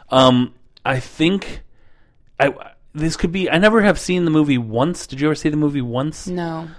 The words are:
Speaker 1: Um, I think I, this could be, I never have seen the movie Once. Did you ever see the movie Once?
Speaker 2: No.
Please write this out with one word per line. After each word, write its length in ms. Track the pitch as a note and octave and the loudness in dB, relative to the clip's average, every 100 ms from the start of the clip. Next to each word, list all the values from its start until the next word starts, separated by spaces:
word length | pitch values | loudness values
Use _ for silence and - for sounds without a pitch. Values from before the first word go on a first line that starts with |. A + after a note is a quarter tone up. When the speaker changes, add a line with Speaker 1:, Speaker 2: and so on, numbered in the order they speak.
| - | 0
Speaker 1:
Um, 440 | C3 C3 B2 B2 - - _ | 4 6 4 0 -6 -20 _
I 160 | B2+ B2+ | -4 -4
think 640 | - - E3 G3 - - - - - - _ _ _ - | -6 -2 0 0 -4 -12 -16 -20 -20 -20 _ _ _ 0
I, 160 | C#3 - - _ - | 0 0 -18 _ -18
this 220 | D3+ D#3+ - | -6 -6 -2
could 160 | F3 | -4
be, 180 | F#3+ E3+ | -2 -2
I 80 | E3 | 4
never 220 | G#3+ A3+ | 4 4
have 160 | G3+ D#3 | 4 0
seen 280 | - F3+ E3+ | 0 0 2
the 60 | |
movie 260 | D#3 D3 B2 | 2 2 0
Once. 500 | A2+ A2+ D3+ F3 - | 0 -2 -2 -4 -10
Did 140 | C3 | -2
you 60 | D3+ | -2
ever 80 | C#3+ | 0
see 120 | D#3 | -2
the 80 | D3+ | 0
movie 240 | D3 C#3+ | -2 -2
Once? 460 | A#2+ B2 D3+ - F#3+ | -4 -4 -4 -8 -8
Speaker 2:
No. 400 | F3+ E3+ D#3+ E3 | -6 -6 -8 -12